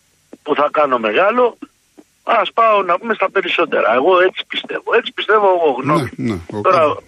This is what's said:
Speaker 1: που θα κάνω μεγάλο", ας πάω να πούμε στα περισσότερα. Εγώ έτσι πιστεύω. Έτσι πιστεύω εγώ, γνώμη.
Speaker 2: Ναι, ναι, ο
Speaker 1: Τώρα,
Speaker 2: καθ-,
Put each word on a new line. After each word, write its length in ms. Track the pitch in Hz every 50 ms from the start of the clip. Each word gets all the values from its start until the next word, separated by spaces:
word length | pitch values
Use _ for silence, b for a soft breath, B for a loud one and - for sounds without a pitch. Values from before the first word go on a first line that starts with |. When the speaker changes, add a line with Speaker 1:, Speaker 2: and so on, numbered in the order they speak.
| _ _ _ _ _ _ - - -
Speaker 1:
που 120 | - 135
θα 140 | - 147 147
κάνω 260 | - 151 151 139 131 120
μεγάλο", 600 | 110 107 107 139 180 202 233 247 247 233 208 - - - _ _ _ _ _ - - _ _ _ - - 226 226
ας 100 | 190 175 -
πάω 240 | - 226 226 214 202 196 180
να 40 | 175 185
πούμε 140 | - 233 214
στα 140 | - 196 185 175
περισσότερα. 540 | 196 180 175 - - 170 - - 104 - 104 113 127
Εγώ 140 | 135 175 185 175 180 190
έτσι 140 | - - - -
πιστεύω. 400 | - - - - - - - - 180 233
Έτσι 120 | 240 - - -
πιστεύω 300 | 175 - 202 220 208 196 185
εγώ, 140 | 175 170 151 131 127
γνώμη. 280 | 131 131 151 160 139 107 -
Speaker 2:
Ναι, 180 | - 131 120 104
ναι, 60 | 90 85 - - 104
ο 40 |
Speaker 1:
Τώρα, 160 | 104 185 185 175
Speaker 2:
καθ-, 220 | 160 147 - - -